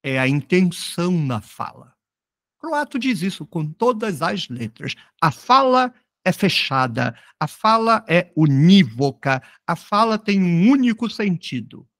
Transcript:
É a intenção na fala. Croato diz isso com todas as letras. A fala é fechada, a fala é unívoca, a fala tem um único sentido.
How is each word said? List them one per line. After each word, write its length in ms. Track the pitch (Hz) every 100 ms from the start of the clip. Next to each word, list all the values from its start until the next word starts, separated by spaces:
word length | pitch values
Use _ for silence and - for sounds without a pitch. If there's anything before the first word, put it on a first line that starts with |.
É 160 | 139 131
a 80 | 131
intenção 840 | 143 - 185 185 - - - 175
na 280 | 175 139 113
fala. 560 | - - 120 - 123 _ _ _ _ _ _ _
Croato 400 | 320 294 294 269
diz 240 | 262 196
isso 240 | 190 - 156
com 180 | 170
todas 560 | 156 156 233 220 220 147
as 280 | 165 202 -
letras. 480 | 120 110 _ - - _ _
A 100 | -
fala 640 | - - 262 262 254 254 _ _ _
é 80 | 185
fechada, 840 | - 196 - - 135 127 113 120 - _ _
a 80 | 156
fala 580 | - 220 226 226 220 -
é 240 | 170 175 -
unívoca, 1040 | 156 135 165 196 131 117 139 - 139 131 - _
a 120 | - 170
fala 420 | - 208 226 214
tem 240 | 214 196
um 260 | 180 170 208
único 400 | 277 247 220 226
sentido. 800 | - 208 170 - 127 117 - -